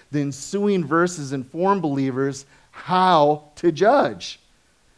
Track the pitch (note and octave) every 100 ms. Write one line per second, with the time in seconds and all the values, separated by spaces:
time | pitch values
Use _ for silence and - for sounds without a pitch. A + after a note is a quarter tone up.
0 | - D3 C#3+ C3+ - G3 G3+ F#3+ C3+ E3
1 | F3 E3+ C3+ C3+ C3 D#3+ F#3+ G3+ D#3 C#3
2 | C3+ B2+ C#3 C3 - _ _ - - F#3
3 | F#3 E3 D3 D3+ - - E3+ D3 G3+ C#4
4 | D#3+ F#2 - - _ _ _ _ _